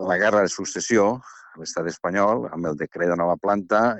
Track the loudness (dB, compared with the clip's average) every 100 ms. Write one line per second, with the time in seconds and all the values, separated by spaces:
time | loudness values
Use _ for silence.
0 | -2 0 4 4 2 -2 -8 -8 0 2
1 | 4 0 -10 -20 -20 -18 -10 -6 -6 -4
2 | -4 0 2 0 -4 -6 -4 -4 -6 -2
3 | 0 2 0 0 0 0 2 2 2